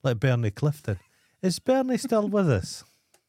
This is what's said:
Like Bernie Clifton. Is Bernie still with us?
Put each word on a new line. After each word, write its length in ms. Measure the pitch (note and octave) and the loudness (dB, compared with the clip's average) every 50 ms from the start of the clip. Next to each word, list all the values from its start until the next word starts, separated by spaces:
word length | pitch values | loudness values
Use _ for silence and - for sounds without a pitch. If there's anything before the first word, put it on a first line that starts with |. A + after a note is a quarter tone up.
| - | -2
Like 160 | C#3 B2 A2 | -2 0 2
Bernie 320 | - C3+ B2+ A#2 A#2 G#2+ | 2 2 2 2 0 -2
Clifton. 480 | G2+ - - D3+ D3 - - - G2+ F2+ - _ _ _ _ _ _ _ | -2 -2 -2 -2 -2 -2 -4 -6 -6 -6 -8 _ _ _ _ _ _ _
Is 160 | - F#3 F3 - | -4 -4 -4 -2
Bernie 400 | - - C4 C4+ C4 B3+ B3+ A3 | 0 0 0 2 2 0 -2 -2
still 300 | - C4 A#3 A3 G#3 G#3 | -2 0 0 0 0 0
with 200 | G3 G#3 G3 D#3+ | 0 0 2 2
us? 360 | B2+ F#2+ D#2+ - - - - _ _ _ _ _ _ _ _ | 2 0 0 -4 -10 -16 -18 _ _ _ _ _ _ _ _